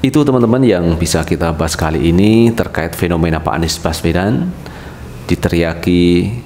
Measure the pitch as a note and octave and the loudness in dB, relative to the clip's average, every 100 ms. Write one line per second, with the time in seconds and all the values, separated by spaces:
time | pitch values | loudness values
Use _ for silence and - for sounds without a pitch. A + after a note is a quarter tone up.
0 | C3 D3+ D3 C3 A#2 B2 C3 F2+ E2+ E2 | 2 2 2 2 2 4 4 4 2 0
1 | E2 E2 D#2 D#2+ E2 D#2 E2 - D#2+ D#2+ | 0 -2 -2 -2 -2 -2 -2 -2 -2 0
2 | E2+ F2 G#2 A2+ A#2 A2+ F#2 - E2 E2 | 2 4 4 6 4 2 -4 -4 -6 -2
3 | F2 E2+ E2 D#2+ D#2+ D#2 E2 - - E2 | -2 0 0 0 -2 -2 -2 -2 -4 -2
4 | E2 E2 F#2+ C3 F3 - - - - - | -2 0 0 -2 -4 -8 -14 -16 -16 -16
5 | - - - E2+ F2 E2 E2 E2 F2 F2+ | -16 -16 -6 -2 0 0 0 -2 0 2
6 | F2 F2 F#2+ A#2+ | 4 2 0 -4